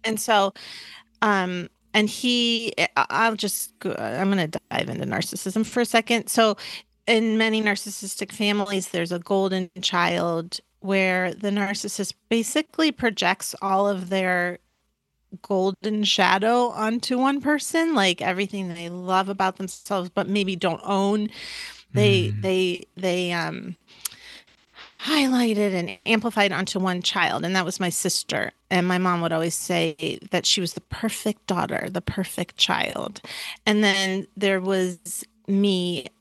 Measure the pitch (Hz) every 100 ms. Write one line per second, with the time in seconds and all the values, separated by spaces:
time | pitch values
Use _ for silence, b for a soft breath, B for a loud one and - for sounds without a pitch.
0 | 220 220 - 214 196 - B B B B
1 | _ _ 214 202 180 180 175 _ _ 214
2 | 214 - 254 240 240 226 226 - 170 -
3 | - 147 226 220 202 - - _ 190 -
4 | 107 123 196 196 156 - _ - - -
5 | 135 - - - 196 220 220 - 233 226
6 | 226 233 - - 220 202 B B - _
7 | - 226 226 220 220 220 214 196 214 190
8 | 190 - 202 - 208 208 196 196 180 175
9 | 170 175 - 196 190 185 180 - - 175
10 | 175 175 170 170 170 - _ _ 190 196
11 | 190 185 185 - 202 202 196 202 208 -
12 | 196 - _ 233 220 302 311 - 311 254
13 | 240 196 180 185 - - 196 190 202 190
14 | 180 190 185 180 175 175 _ _ _ _
15 | _ _ _ 190 - 190 190 190 208 214
16 | 208 - 185 190 214 247 240 - 214 233
17 | - 247 262 285 254 302 - 330 330 285
18 | 190 175 - 185 196 202 185 170 170 175
19 | 180 185 190 196 190 185 190 - - 202
20 | 180 - 185 202 196 180 185 165 - 196
21 | 196 214 214 B B B B B B -
22 | - 117 107 104 196 185 185 180 - -
23 | 185 180 180 170 160 160 185 175 _ B
24 | B B B B B B _ B B _
25 | - 302 269 254 240 208 208 185 170 95
26 | - 226 233 214 202 170 185 190 185 180
27 | 175 196 170 - 165 190 175 - 180 -
28 | 185 - - - - _ _ 185 180 180
29 | 185 175 170 165 170 - - 175 165 151
30 | 160 - - 180 - - 175 - _ -
31 | 226 - 220 208 - 175 175 - 190 185
32 | - - 185 - 185 - - - - -
33 | - 202 B B B B - 208 208 196
34 | 190 190 - - 196 190 185 190 185 175
35 | - - - _ - 196 202 185 180 170
36 | - _